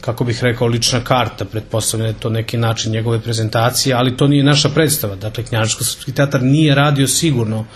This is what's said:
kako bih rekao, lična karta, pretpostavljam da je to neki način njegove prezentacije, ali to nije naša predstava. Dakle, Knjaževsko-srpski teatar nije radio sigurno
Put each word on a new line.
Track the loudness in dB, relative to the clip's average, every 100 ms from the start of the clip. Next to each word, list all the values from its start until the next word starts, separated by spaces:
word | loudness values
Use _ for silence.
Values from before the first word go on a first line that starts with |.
kako | -8 -4
bih | -2 0
rekao, | -2 0 0
lična | 2 2 0
karta, | 0 0 0 -4
pretpostavljam | -8 -8 -4 -4 -2 -2
da | -4
je | -4
to | -4
neki | -4 -2 -2
način | -2 -2 -2
njegove | -2 0 -2
prezentacije, | -2 -4 -2 2 0 0 0
ali | 2 0 2
to | 4
nije | 4
naša | 4 4 2
predstava. | 2 2 0 -4 -6
Dakle, | -8 -8
Knjaževsko-srpski | -4 -2 -2 -2 -4 -6 -8
teatar | -2 0 2
nije | 2 4 4
radio | 4 4 2 2
sigurno | 2 0 0 -2 -4 -8